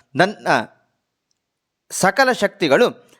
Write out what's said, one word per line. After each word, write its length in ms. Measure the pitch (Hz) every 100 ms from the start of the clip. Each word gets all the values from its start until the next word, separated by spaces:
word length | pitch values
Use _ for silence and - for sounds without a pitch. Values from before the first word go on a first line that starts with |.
| _ 127
ನನ್ನ 320 | 185 208 120 139 107 _ _ _ _ _ _ _ _ _ _ _ _
ಸಕಲ 400 | - 185 196 262
ಶಕ್ತಿಗಳು 800 | 233 202 - 160 143 233 - _ _